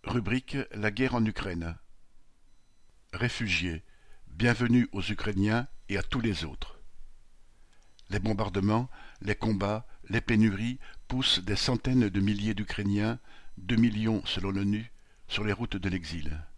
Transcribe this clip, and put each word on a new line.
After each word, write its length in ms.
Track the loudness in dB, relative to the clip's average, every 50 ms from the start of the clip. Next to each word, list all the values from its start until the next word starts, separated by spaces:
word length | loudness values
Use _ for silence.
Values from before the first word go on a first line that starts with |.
| -4 0 0
Rubrique 460 | 0 2 2 0 0 -2 -2 -6 -4 -4 -6 -6
La 160 | -2 -2 -2
guerre 240 | 2 2 0 2 4
en 100 | 2 2
Ukraine. 500 | 2 0 -2 -6 -4 -4 -4 -4 -6 -8 -10 -14 -20 -20 -20 -20 -20 -20 -20 -20 -20 -20 _ -20 -20 -20 -20 -20 -20 -20 -20 -20 -20 -20 -20 -18 _ -4
Réfugiés, 720 | 0 0 0 0 -2 -2 0 0 0 0 0 -2 -4 -8 -14 -20 -20 -20 -18 -18 -18 -16
bienvenue 600 | -16 -2 2 4 4 4 4 4 6 6 6 6 4
aux 100 | -2 -4
Ukrainiens 680 | -4 -2 -2 -2 -2 0 2 2 4 4 4 2 0 -4 -10 -14 -8 -4
et 80 | -2
à 60 | -2 -2
tous 180 | 0 -2 0
les 240 | 0 0 0 -2 -4
autres. 340 | -8 -6 -8 -10 -10 -10 -14 -14 -14 -12 -12 -12 -12 -14 -20 -20 -20 -20 -20 -20 -20 -20 -20 -20 _ -20 -20 -20 -20 -20 -20 -10 -4
Les 100 | -4 0
bombardements, 720 | 0 0 0 0 0 0 0 2 2 4 4 2 0 -2 -8 -14 -14 -18 -16 -8 -4
les 100 | -4 -2
combats, 540 | 0 2 0 2 2 0 0 -2 -4 -6 -10 -14 -16 -6 -2
les 120 | -2 -2
pénuries 560 | 2 4 6 6 6 6 4 0 -4 -4 -4 -6 -10 -14 -14 -16 -8
poussent 320 | -4 -2 0 2 2 0 0
des 160 | 0 -2 -2
centaines 540 | 0 2 2 0 2 2 4 4 4 4 4
de 100 | 4 2
milliers 340 | 4 4 2 2 0 0 0
d'Ukrainiens, 640 | -2 -2 -4 -4 -2 0 2 2 2 2 0 -2 -4 -10 -18 -20 -14 -12 -12 -12
deux 180 | -10 -2 0 4
millions 460 | 4 4 4 4 2 2 2 0 0 -2
selon 240 | -2 -4 -2 -2 0
l'onu, 400 | 0 0 0 2 0 0 -2 -6 -14 -20 -20 -20 -20 -20 -12
sur 180 | -6 -4 -2 0
les 60 | 0
routes 260 | 0 -2 -2 -4 -4
de 120 | -2 -2 -2
l'exil. 560 | -2 -2 -4 -6 -6 -2 -2 -2 -2 -2 -8 -12 -14